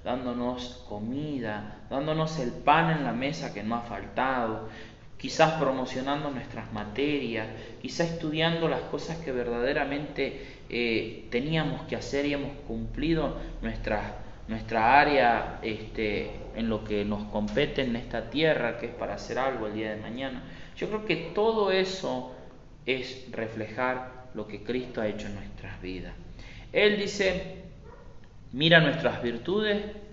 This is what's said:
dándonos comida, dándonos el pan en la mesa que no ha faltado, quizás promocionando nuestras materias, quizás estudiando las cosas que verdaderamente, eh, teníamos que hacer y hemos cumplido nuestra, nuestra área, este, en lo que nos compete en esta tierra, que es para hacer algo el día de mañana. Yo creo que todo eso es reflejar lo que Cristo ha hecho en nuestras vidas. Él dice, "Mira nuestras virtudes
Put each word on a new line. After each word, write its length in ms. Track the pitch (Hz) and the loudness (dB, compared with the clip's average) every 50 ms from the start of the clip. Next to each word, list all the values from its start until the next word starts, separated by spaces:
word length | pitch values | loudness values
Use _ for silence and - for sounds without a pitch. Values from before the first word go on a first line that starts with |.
| - | -2
dándonos 800 | 101 123 131 131 127 120 120 123 123 123 123 - - - - - - | -2 -2 -2 -2 -2 -2 0 0 0 -2 -2 -6 -8 -10 -12 -12 -8
comida, 920 | 107 104 107 113 127 139 151 151 147 135 117 110 107 104 104 104 - - - - | -8 -6 -4 -4 -2 -2 -2 -2 -2 -2 -2 -2 -4 -4 -6 -8 -10 -12 -10 -4
dándonos 500 | 117 135 147 156 156 160 160 156 - - | -4 -2 0 0 2 2 0 0 0 -2
el 120 | 131 120 | -2 -2
pan 460 | 113 - - - 147 160 165 165 160 160 | -4 0 6 8 8 8 8 6 4 2
en 60 | 139 | 2
la 80 | 123 | 0
mesa 420 | 113 120 131 139 147 - 147 123 101 | 0 0 0 -2 -2 -2 -6 -6 -6
que 100 | 104 104 | -4 -2
no 120 | 107 117 | -2 -2
ha 60 | 120 | -2
faltado, 880 | 113 - 110 98 98 - - 117 123 131 135 127 117 113 110 107 - - - - - - - - - - - - | -2 -4 -8 -8 -8 -6 -2 0 0 2 2 2 0 0 -2 -4 -6 -8 -10 -12 -14 -14 -16 -16 -18 -16 -14 -8
quizás 420 | - 131 - - 160 156 160 160 | -6 -6 4 4 6 6 6 2
promocionando 720 | 147 131 131 131 127 123 - 131 131 139 143 147 151 147 | 2 2 2 0 -2 -2 -4 -4 -2 -2 -2 -2 -2 -4
nuestras 400 | 139 123 110 - - 117 110 - | -4 -4 -6 -8 -8 -8 -8 -6
materias, 760 | 113 107 104 107 104 120 139 147 147 143 131 120 113 110 110 110 - - - - - - | -6 -6 -6 -4 -2 0 2 2 2 0 0 0 -2 -2 -4 -4 -6 -10 -12 -12 -14 -10
quizás 300 | - 127 - - 170 165 | -10 -8 0 0 0 0
estudiando 580 | 165 - - 151 151 156 160 165 170 165 165 156 | 0 -2 -4 -2 0 2 2 4 4 4 2 2
las 120 | 139 123 - | 2 2 -2
cosas 340 | - - 147 - - 165 160 | -2 -4 -4 -4 -4 -6 -6
que 160 | - 143 131 | -4 -2 -2
verdaderamente, 1300 | 123 120 120 117 120 120 131 143 151 143 135 139 147 151 143 - - 139 127 - - - - - - - - | 0 0 0 0 2 2 2 2 2 2 0 -2 -4 -4 -4 -2 -2 -2 -2 -2 -6 -10 -12 -12 -14 -12 -4
eh, 580 | - 117 120 117 113 107 - - - - - - | -2 0 2 4 2 2 0 -2 -6 -10 -10 -2
teníamos 520 | - 120 131 151 160 160 156 143 123 127 | -2 0 0 2 2 2 2 2 -2 -4
que 160 | - - 120 113 | -4 -4 -4 -4
hacer 280 | 104 - - 139 143 | -4 -2 0 2 2
y 80 | 147 143 | 2 0
hemos 200 | 139 135 123 - - - | 0 -2 -4 -6 -8 -8
cumplido 680 | - 113 113 113 107 - 123 139 156 165 160 147 127 - - - - - - | -6 -6 -4 -4 -4 -4 0 2 2 4 4 2 0 -2 -4 -6 -8 -8 -4
nuestra, 580 | - 113 110 - - 113 110 104 101 - - - - - - - - - | -4 -4 -4 -2 0 0 0 0 0 -2 -6 -8 -8 -10 -10 -12 -8 -6
nuestra 520 | 113 110 110 - 117 110 110 117 131 143 | -6 -6 -4 0 2 6 8 10 10 10
área, 600 | 147 147 147 135 127 120 117 110 - - - - | 10 10 8 8 8 8 8 6 2 0 -4 -4
este, 680 | - 113 107 107 107 - - - 113 107 104 98 71 - - - - - - | -4 -4 -4 -4 -6 -6 -2 0 0 2 2 0 -2 -2 -6 -8 -8 -8 -4
en 140 | 104 117 113 | -2 0 0
lo 140 | 110 104 110 | 0 0 0
que 220 | 107 107 104 101 | 0 0 0 2
nos 200 | 101 107 101 - | 2 0 -2 -2
compete 580 | - - 110 107 104 - 135 147 147 147 139 135 | -2 -2 -2 0 2 2 2 2 2 2 0 0
en 120 | 123 117 | 0 0
esta 340 | 117 - - - 117 107 - | -4 -4 -4 -4 -4 -4 -2
tierra, 480 | - 139 156 160 151 127 120 117 110 - | 0 4 4 6 4 4 2 0 0 -2
que 100 | - 117 | -6 -8
es 60 | - | -6
para 220 | - 113 104 101 | -4 -4 -4 -4
hacer 220 | 101 - - 120 120 | -6 -6 -4 -2 0
algo 300 | 127 135 131 117 110 107 | 0 0 0 0 -2 -2
el 80 | 104 | -2
día 160 | 107 110 110 | -2 -2 -2
de 100 | 107 107 | -4 -4
mañana. 400 | 107 110 113 127 135 135 127 123 - - - - - - - | -6 -8 -6 -6 -6 -6 -6 -8 -10 -12 -12 -12 -12 -14 -8
Yo 120 | - 165 180 | -6 -4 -4
creo 180 | 208 214 208 | -4 -4 0
que 120 | 214 - 170 165 - 170 | 0 -2 -2 -2 -4 0
todo 360 | 196 208 226 226 220 208 196 | 2 2 4 4 4 2 4
eso 600 | 185 190 190 185 - - - 135 127 127 123 - - - - - - - - - - - - | 4 4 4 2 -2 -4 -2 -2 -2 -2 -4 -8 -12 -14 -16 -16 -16 -18 -18 -18 -18 -12 -2
es 420 | - 131 131 123 - - - - - | -2 0 0 0 -6 -8 -10 -12 -10
reflejar 1000 | - - 113 110 113 110 110 107 - - 127 127 127 127 - - - - - - - | -6 -4 -4 -4 -4 -6 -6 -6 -2 0 0 0 0 -2 -4 -8 -12 -14 -14 -12 -8
lo 140 | 107 104 - | -8 -8 -8
que 160 | - 101 - | -8 -12 -6
Cristo 380 | 117 123 127 123 - - 123 | -4 -2 -2 -2 -4 -4 -2
ha 60 | 110 107 | -2 -2
hecho 200 | 101 104 104 104 | -2 -4 -6 -8
en 80 | 101 | -8
nuestras 460 | 98 98 101 101 - - 95 - - | -8 -8 -10 -12 -12 -10 -10 -10 -8
vidas. 320 | - 90 92 90 85 87 82 - - - - - - - - - - - | -8 -8 -8 -8 -8 -10 -10 -12 -12 -14 -14 -14 -14 -14 -14 -14 -14 0
Él 260 | - 165 202 214 208 208 | 4 6 6 6 6 4
dice, 680 | 202 185 - - 196 190 180 170 165 - - - - - - - - - - - - - - - - - - - - - | 0 -2 0 2 2 2 2 0 -4 -6 -10 -12 -12 -14 -16 -16 -16 -16 -16 -16 -16 -16 -14 -14 -16 -16 -18 -18 -16 -10
"Mira 280 | - 123 151 165 170 165 | -4 2 6 10 10 10
nuestras 420 | 156 143 131 - - 120 113 - | 10 8 4 4 2 2 2 2
virtudes 600 | 123 120 117 113 - 170 185 214 214 214 202 208 208 - - - - - | -2 -2 -2 -2 -2 0 0 2 2 2 2 2 0 -4 -8 -10 -12 -14